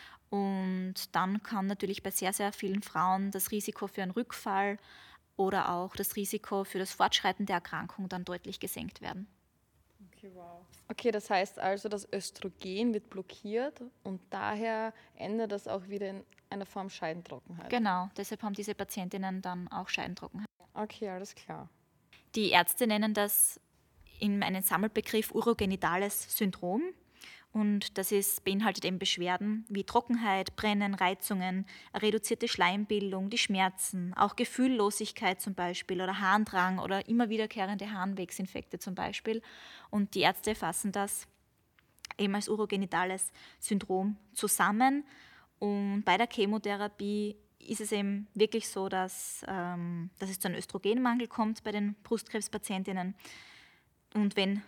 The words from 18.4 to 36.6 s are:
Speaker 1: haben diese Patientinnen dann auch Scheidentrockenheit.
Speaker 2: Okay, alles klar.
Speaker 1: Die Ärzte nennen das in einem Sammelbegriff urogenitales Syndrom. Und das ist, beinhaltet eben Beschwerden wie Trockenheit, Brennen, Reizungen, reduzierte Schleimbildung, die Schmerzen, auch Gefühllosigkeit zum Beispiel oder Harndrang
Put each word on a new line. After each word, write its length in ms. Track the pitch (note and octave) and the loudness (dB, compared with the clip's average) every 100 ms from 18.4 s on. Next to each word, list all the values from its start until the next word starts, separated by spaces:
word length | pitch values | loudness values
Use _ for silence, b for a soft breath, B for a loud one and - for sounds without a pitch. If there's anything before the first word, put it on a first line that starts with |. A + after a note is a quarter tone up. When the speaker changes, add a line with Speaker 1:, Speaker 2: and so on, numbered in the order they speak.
Speaker 1:
haben 120 | G#3+ | -6
diese 200 | G3+ G#3 | -4 -6
Patientinnen 680 | G3+ G3 G#3 F3+ G3 F#3+ F#3+ | -6 -6 -6 -6 -4 -4 -4
dann 260 | F#3 F3+ F3 | -6 -6 -6
auch 200 | F#3 F#3+ | -8 -6
Scheidentrockenheit. 580 | - - F3+ - F#3+ G#3+ _ - | -4 -6 -8 -10 -10 -12 _ -14
Speaker 2:
Okay, 360 | - G#3+ - G3+ | -8 -6 -6 -8
alles 260 | F#3 G3+ - | -8 -10 -14
klar. 340 | - D#3+ D3+ _ _ _ _ B B A3+ | -12 -12 -12 _ _ _ _ B B 0
Speaker 1:
Die 140 | G#3 | 6
Ärzte 380 | F3+ F3 - A#3 | 8 6 4 4
nennen 260 | G#3+ G#3+ | 4 4
das 460 | G#3 G3+ - - - _ _ _ _ - - | 2 4 4 2 0 _ _ _ _ -18 -2
in 240 | G#3 G3+ | 0 2
einem 200 | F#3 F#3+ | 2 0
Sammelbegriff 680 | - E3 G#3+ - - A3 - | 2 2 2 0 0 0 0
urogenitales 1040 | A3+ A#3 A3+ G3 F#3+ D#3+ F3+ G3+ - - - | 2 2 4 2 2 2 2 2 -2 -4 0
Syndrom. 460 | G3+ - F3+ G#3+ F4+ - _ B B B B | 0 0 -2 0 -2 -6 _ B B B B
Und 440 | A3 G#3 G3+ - - | 0 4 2 0 -4
das 140 | F#3+ | 2
ist, 320 | G3+ G3 - | 2 2 0
beinhaltet 420 | F#3+ G3 A3 F#3+ F3+ | 0 2 2 0 -2
eben 140 | F#3 | 0
Beschwerden 640 | F#3+ F3+ F3 F3+ G#3 A3 A3 | 0 0 0 0 0 -2 -2
wie 160 | G3+ | -4
Trockenheit, 720 | - A#3+ A#3+ A#3 A3 F#3+ F#3+ - | 2 2 4 2 2 2 0 0
Brennen, 380 | G#3+ G3+ G3+ | 2 2 2
Reizungen, 720 | G3 F#3 G3 - F#3+ F#3 F#3 G3 B B G3+ | 2 2 2 -2 -2 0 -2 -4 B B -2
reduzierte 520 | G#3+ A3 - A#3 A#3 | 2 2 0 -2 0
Schleimbildung, 840 | - F3 G3+ G#3+ G#3 G3 F#3+ G3 | 4 4 4 0 0 0 -2 -2
die 60 | A#3+ | 0
Schmerzen, 760 | - F#3+ F#3+ - - F#3 F3+ - | 2 4 4 2 -4 -2 -2 2
auch 200 | G3+ - | 2 2
Gefühllosigkeit 1080 | A#3+ - C4 A#3+ G3+ G#3 G#3+ - G3 F#3 | -2 4 4 6 4 2 -4 0 0 0
zum 140 | G#3 F#3+ | -2 -2
Beispiel 460 | F3 F3+ - F3+ | -2 -2 -2 -2
oder 180 | F#3 F#3+ | 0 2
Harndrang 580 | F#3+ G#3 G#3+ F#3 | 6 6 4 4